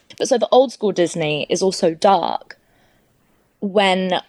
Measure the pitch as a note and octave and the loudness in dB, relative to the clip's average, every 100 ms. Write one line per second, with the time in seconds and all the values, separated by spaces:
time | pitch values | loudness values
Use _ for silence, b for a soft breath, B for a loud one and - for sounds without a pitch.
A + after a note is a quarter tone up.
0 | b - - A#3+ A3+ B3 C4 - G#3 F#3 | b -6 -2 0 2 4 2 -2 -4 0
1 | E3 E3+ D3+ D3 - F3 F#3+ - F3 E3 | -2 -2 -4 -4 -4 -2 -2 0 -2 2
2 | G3+ F#3 A#1+ - - - _ _ _ _ | 2 2 0 -6 -10 -20 _ _ _ _
3 | _ _ _ _ _ - G3+ G3+ G3 F#3 | _ _ _ _ _ -10 -2 2 2 2
4 | F#3 F3+ | 0 -2